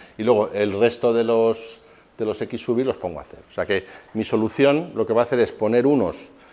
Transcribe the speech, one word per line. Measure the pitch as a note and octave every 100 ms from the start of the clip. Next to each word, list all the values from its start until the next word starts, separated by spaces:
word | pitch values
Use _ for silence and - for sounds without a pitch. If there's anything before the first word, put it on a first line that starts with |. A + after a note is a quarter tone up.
| - -
Y |
luego | A2 A2 G#2
el | G2 G#2 G2+
resto | A#2 - B2
de | A#2 A2+
los, | A2+ A2+ A2 - - - - _ -
de |
los | A2 G2+
X | A2 A#2
sub | - A#2+
I | C3
los | A2
pongo | F2+ D2+
a | C#2
cero. | - -
O |
sea | - F2
que | F#2+ - - -
mi | A2
solución | G#2+ A2 A2 - C#3 D3 E3+ A2+
lo | G#2+
que |
va | A2+
a | A#2
hacer | B2+
es | A2
poner | - G#2+ A#2+ C3
unos | C#3+ F#2 - - - -